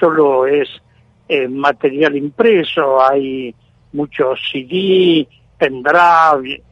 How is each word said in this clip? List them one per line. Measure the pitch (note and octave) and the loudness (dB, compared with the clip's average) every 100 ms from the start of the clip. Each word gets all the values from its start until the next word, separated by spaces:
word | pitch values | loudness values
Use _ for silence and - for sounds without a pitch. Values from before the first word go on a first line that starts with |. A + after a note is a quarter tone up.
solo | F3 D#3+ D3 C3 C3 | 0 2 2 2 2
es, | D3 C3 - _ _ _ _ - | 0 -2 -8 _ _ _ _ -6
eh, | D3+ B2+ | -4 -4
material | C3+ C#3+ C#3 C#3+ C3+ D#3 C#3+ | -2 -2 0 -2 0 -2 -2
impreso, | D3 - A3+ G3 D3+ - C#3 C3 | -6 0 2 2 0 -2 0 2
hay | C3 C#3 C3+ C3 B2 - _ _ _ | 2 2 -2 -6 -10 -14 _ _ _
muchos | C#3+ C#3+ - C3 C3 - | -8 -8 -2 -2 -2 -6
C | C#3 B2+ | -10 -6
D, | F3+ G3 F#3+ F3+ D#3+ C3+ _ _ - | -6 0 2 2 2 -2 _ _ -4
pendrive, | D3+ C3 C3+ E3 F3 E3 D#3+ C#3+ C3 C#3 _ | -4 -2 0 2 4 4 4 2 -2 -14 _